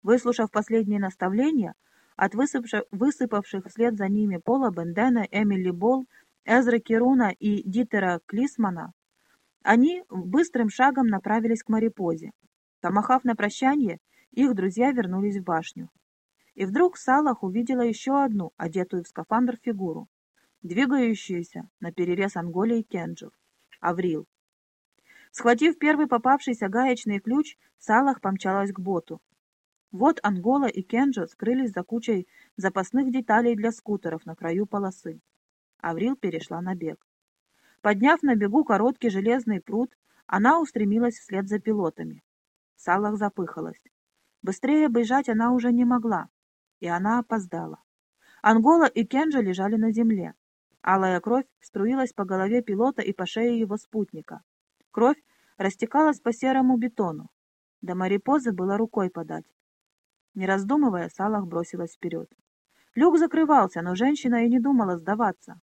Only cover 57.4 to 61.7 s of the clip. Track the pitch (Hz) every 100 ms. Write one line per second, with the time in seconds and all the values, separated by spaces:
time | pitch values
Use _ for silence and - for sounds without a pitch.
57.4 | _ _ _ _ 180 180 185 202 254 294
58.4 | 240 185 185 202 226 - 180 170 160 160
59.4 | - _ _ _ _ _ _ _ _ 196
60.4 | 190 196 196 294 269 180 170 - 202 214
61.4 | 180 170 170